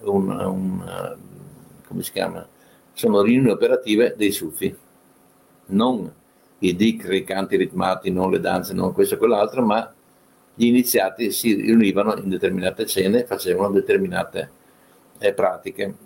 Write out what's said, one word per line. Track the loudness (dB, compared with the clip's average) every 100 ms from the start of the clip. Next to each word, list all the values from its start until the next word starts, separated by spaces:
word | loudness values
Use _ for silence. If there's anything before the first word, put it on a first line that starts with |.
un, | -2 0 0
un, | -2 -4 -4 -4 -6
eh, | -8 -10 -10 -12 -18 -20 -20 -20 -20 -20 -12
come | -10
si | -8
chiama? | -6 -6 -8 -16 _ _ _ _
Sono | -2 2 4
riunioni | 4 4 4
operative | 2 2 0 2 2 2 2
dei | -2
sufi, | -2 -8 -6 -6 -6 _ _ _ _ _ _ _ _ -4
non | 0 0 0 -8 -14 _ _ _ _
i | -2 2
dikri, | 0 0 -2 -4
i |
canti | -2 -6 -2 0
ritmati, | 0 0 -2 -2 -2
non | -2 0
le | 0
danze, | 0 -2 -4
non | -4 -2
questo | 0 0
e | 2
quell'altro, | 2 2 0 0
ma | 0 0 -4 -14 _ _ _ _ _
gli | 0 4
iniziati | 4 4 0 0 -2 -4
si | 0 0
riunivano | 2 4 4 4 2 0 -2
in | -4
determinate | -2 -2 0 -4 -4 -4
cene, | 0 2 2
facevano | 0 -4 -2 0 2
determinate, | 2 2 0 0 -4 -6 -8 -10 _ _ _ _ _ _ _
eh, | -2
pratiche, | 2 0 -2 -10 -8 -8 -8